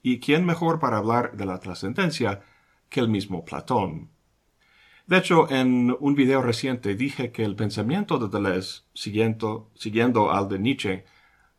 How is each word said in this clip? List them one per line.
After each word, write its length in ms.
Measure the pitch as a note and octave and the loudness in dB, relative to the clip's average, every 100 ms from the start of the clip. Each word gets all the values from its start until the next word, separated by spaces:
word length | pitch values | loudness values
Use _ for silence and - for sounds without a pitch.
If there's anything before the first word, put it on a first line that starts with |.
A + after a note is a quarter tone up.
¿Y 180 | B2+ A#2+ | -2 -2
quién 240 | - D3+ | 0 2
mejor 360 | F3+ E3 E3 D#3+ | 2 0 0 0
para 180 | C3+ A2 | 0 0
hablar 360 | A2 A#2+ A#2+ | 0 0 0
de 120 | G#2 F#2+ | -4 -6
la 140 | F#2 | -6
trascendencia 840 | F#2+ F2 G2 B2+ F3+ - A2 G2 - _ _ _ _ | -10 -10 -6 -2 -2 -2 -2 -4 -10 _ _ _ _
que 100 | - | -2
el 80 | A#2 | 0
mismo 340 | G#2 F#2 F2 | 0 -2 -8
Platón? 680 | - C#2 - A#2+ F#2 D#2+ - _ _ _ _ _ _ _ _ _ - | -8 -10 -2 -2 -2 -6 -14 _ _ _ _ _ _ _ _ _ 0
De 100 | F#3 | 2
hecho, 340 | F3+ E3+ C3+ | 6 6 6
en 460 | C3 B2+ B2 B2 D#3 | 4 4 4 2 2
un 160 | C#3+ | 2
video 280 | C#3 C3 C3+ | 4 4 4
reciente 520 | A#2+ A2+ C3+ A#2+ G2+ | 2 0 -2 -4 -4
dije 380 | G2 C#3 - A#2+ | -2 -4 -4 -6
que 100 | - | -4
el 140 | G#2+ G2 | -4 -2
pensamiento 600 | G#2 G#2+ G#2+ F#3 G3+ D3 | -4 -2 -2 -2 0 -2
de 100 | G#2 | -2
Deleuze, 540 | G#2 G2 F2+ - - _ | -2 0 -2 -4 -12 _
siguiendo, 800 | - A2 G#2 A2+ A2 A2 A2 A2 - | -14 -4 0 0 0 -4 -6 -10 -12
siguiendo 540 | A2+ A2 B2 A2+ F#2+ | -4 0 2 4 4
al 160 | G2 G2 | 2 0
de 80 | G2 | 0
Nietzsche, 480 | A2 C3+ G2+ F#2+ - _ _ _ _ | 0 0 -2 -6 -8 _ _ _ _